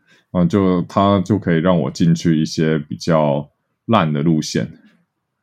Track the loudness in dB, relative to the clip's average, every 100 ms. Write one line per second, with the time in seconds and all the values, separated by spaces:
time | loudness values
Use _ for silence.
0 | _ _ _ -2 2 2 2 0 -2 0
1 | 2 2 0 -2 0 0 2 0 0 0
2 | 0 2 0 0 0 -2 -2 -2 -4 -8
3 | -2 0 0 -2 -6 _ _ _ -2 0
4 | 0 0 0 0 0 -4 -6 -12 _ _
5 | _ _ _ _